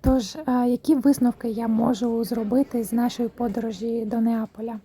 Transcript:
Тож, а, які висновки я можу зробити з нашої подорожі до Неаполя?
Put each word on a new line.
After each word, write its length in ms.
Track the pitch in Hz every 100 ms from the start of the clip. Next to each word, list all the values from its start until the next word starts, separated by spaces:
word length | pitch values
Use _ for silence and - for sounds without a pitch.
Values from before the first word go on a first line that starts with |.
Тож, 360 | - 262 196 - 311
а, 200 | 247 247
які 300 | 247 - 294
висновки 540 | 277 285 240 - 240
я 180 | 220 226
можу 560 | 220 233 233 240 226
зробити 600 | 233 226 214 247 277 247
з 100 | 226
нашої 360 | 233 240 - 233
подорожі 760 | - 240 202 226 190 226 233 220
до 160 | 233
Неаполя? 580 | 226 226 220 - 226 220